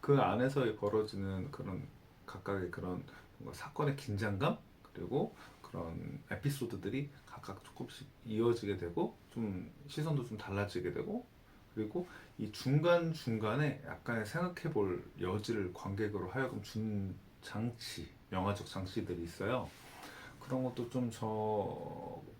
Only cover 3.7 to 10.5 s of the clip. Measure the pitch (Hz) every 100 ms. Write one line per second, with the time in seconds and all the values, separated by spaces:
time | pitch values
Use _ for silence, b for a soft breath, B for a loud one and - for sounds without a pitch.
3.7 | - 147 139 - 101 107 98 147 220 -
4.7 | - - - 90 135 220 B B B -
5.7 | 92 85 85 82 - - 98 143 139 113
6.7 | 95 90 127 143 B - - - 98 -
7.7 | - 120 - - - 113 110 117 117 101
8.7 | 95 87 87 202 - - - 110 92 90
9.7 | - - - 151 143 117 107 -